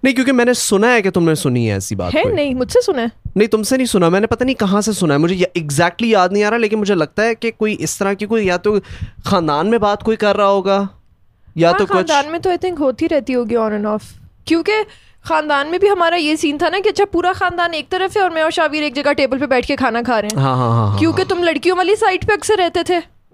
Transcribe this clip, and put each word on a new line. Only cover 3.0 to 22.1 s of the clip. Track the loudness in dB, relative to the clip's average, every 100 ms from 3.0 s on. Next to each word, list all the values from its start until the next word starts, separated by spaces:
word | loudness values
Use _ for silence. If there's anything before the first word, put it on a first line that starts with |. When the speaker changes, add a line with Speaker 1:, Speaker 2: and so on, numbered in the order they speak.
Speaker 2:
है। | -2 -6 -6 0
Speaker 1:
नहीं, | 2
तुमसे | 2 0 0
नहीं | 0
सुना, | 2 2
मैंने | 2 0
पता | 0
नहीं | -2
कहाँ | 0 0 0
से | 0
सुना | 0 0
है, | 2
मुझे | 2
ये | 0 0 -2
exactly | -4 0 0 0
याद | 2 2 2
नहीं | 2
आ | 0
रहा, | 0
लेकिन | 0 0
मुझे | 0
लगता | 0 0 0
है | -2
कि | -2 -4
कोई | -2 -2
इस | -2 -6 -4
तरह | -4
की | -4 -2
कोई | 0
या | 0 0
तो | 0 0 -2 -10 -12 -10 -2
ख़ानदान | 0 2 0 2
में | 2
बात | 0 0
कोई | -2 0
कर | 0 2
रहा | 2
होगा, | 2 2 0 -2 -8 _ _ _ _ -10 0
या | 2
Speaker 2:
हाँ, | 4
Speaker 1:
तो | 2
कुछ |
Speaker 2:
ख़ानदान | 2 2 0 0
में | -2
तो | -2
I | -2
think | -2 -2
होती | -2 0 0
रहती | -2 -2
होगी | -2 0
on | -2 -2
and | -2 -4 -4
off, | -6 -20 -20 _ -2
क्योंकि | -2 0 -2 -2 -10 -20 -16 -4
ख़ानदान | -2 0 -2 -2
में | 0
भी | 2
हमारा | 2 0 0
ये | 0 0
scene | -2 -2
था | -2
ना | 0
कि | -2
अच्छा | 0
पूरा | 0 0 -2
ख़ानदान | 0 -2 -2 -4
एक | -4 -4
तरफ | -4 -2 0
है |
और | 0
मैं | 0
और | -2
शावीर | 0 -2 -2
एक | -4
जगह | -2 -2
table | 0 2 0
पे | 0
बैठ | 0 0
के | -2
खाना | -2 -2
खा | 0 -2
रहे | -2 0
हैं। |
Speaker 1:
हाँ, | 0 2
हाँ, | 2
हाँ, | 2 0
हाँ, | 0
Speaker 2:
क्योंकि | 0 0
Speaker 1:
हाँ। | -2
Speaker 2:
तुम | 0
लड़कियों | 0 0 0 0
वाली | 0 2
side | 0